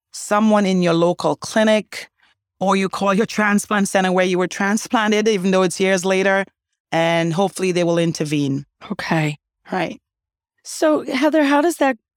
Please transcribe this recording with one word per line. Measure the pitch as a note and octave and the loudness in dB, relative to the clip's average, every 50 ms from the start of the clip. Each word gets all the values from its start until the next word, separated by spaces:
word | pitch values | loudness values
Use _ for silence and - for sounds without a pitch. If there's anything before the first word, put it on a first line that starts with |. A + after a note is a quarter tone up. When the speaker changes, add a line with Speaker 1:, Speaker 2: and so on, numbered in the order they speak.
| _ _ | _ _
Speaker 1:
someone | - - - - G#3 G#3 A3 A3 G#3 G#3 G#3 | -16 -14 -6 -2 0 2 4 4 4 4 2
in | F#3 F#3+ F3+ | 2 2 2
your | F3+ E3+ E3+ | 2 2 2
local | E3 E3+ F3 F3+ - - D#3 D3 | 2 2 2 0 0 -2 -2 -2
clinic, | - - - - A3 G#3+ A3 G#3+ G#3+ G#3 - - - - - _ _ _ _ _ _ _ _ _ - | -2 -6 -4 0 0 2 2 2 0 0 -6 -14 -14 -16 -16 _ _ _ _ _ _ _ _ _ -4
or | F#3 F#3+ G3 | -2 0 0
you | G3 F#3+ F3 | 0 0 -2
call | - - G3 G3 G3 | -4 -2 -2 0 0
your | F#3+ A3+ | 0 0
transplant | - - - G#3+ G#3 G3+ G3+ - - G#3 G#3 G3 | -2 -2 -2 0 2 0 0 0 -2 -2 -2 -2
center | - - G3 F#3 F#3 | 0 0 0 0 2
where | F3+ F#3 F#3 | 2 2 0
you | F#3 F3+ | 0 0
were | F3 F#3 | -2 -2
transplanted, | F3+ - - G3+ G3 G#3 A3 - - - A#3 G#3+ G#3+ G#3+ G#3 G#3+ | -4 -4 -4 -2 -2 -2 -2 -4 -2 -2 0 0 2 0 2 2
even | A3+ A3 F#3+ F3 G3 | 0 0 0 0 0
though | F#3+ F#3 F#3+ | 2 2 2
it's | F3+ - - | 0 0 0
years | F#3+ F#3+ G3 F#3 E3+ | 0 0 0 0 0
later, | F#3+ F#3+ F#3 G3 G3 G3 G3 F#3+ _ _ _ _ _ _ _ _ - | 0 0 0 2 2 2 0 -2 _ _ _ _ _ _ _ _ -4
and | - E3 E3 E3+ E3+ E3+ E3 E3+ D#3+ | -2 0 0 2 2 0 0 0 0
hopefully | E3+ G3+ F#3 - - F#3+ F#3 | 0 -2 -2 -2 -4 -2 -2
they | F3 F3+ F3 | 0 0 0
will | E3+ E3+ | 0 2
intervene. | E3+ E3+ E3+ D#3+ - D#3+ D3 D#3 D3 C#3+ C3+ C3+ C#3+ C#3+ _ _ _ - - | 0 0 0 -2 -2 -4 -2 -2 -2 -2 -2 -4 -6 -8 _ _ _ -14 -14
Speaker 2:
Okay. | G3+ - - - F3 D#3+ D#3 D3+ D3+ - _ _ _ _ _ - | -12 -10 -4 -2 -2 0 0 -2 -4 -8 _ _ _ _ _ -8
Speaker 1:
Right. | - F#3 E3 F3 A3 - _ _ _ _ _ _ _ _ _ _ _ _ - | -6 -6 -6 -6 -8 -14 _ _ _ _ _ _ _ _ _ _ _ _ -20
Speaker 2:
So, | - - - F4 D#4 D4+ - - | -14 -6 -2 0 2 2 0 -2
Heather, | C#4 C#4+ B3+ C#4+ D4+ C#4 D#4 D4 | -4 -4 0 0 2 2 2 2
how | C#4 D4 D4 | 4 2 2
does | D4 F4 D#4+ | 2 0 0
that | - D4 C4+ B3+ - _ _ _ | 0 0 0 0 -4 _ _ _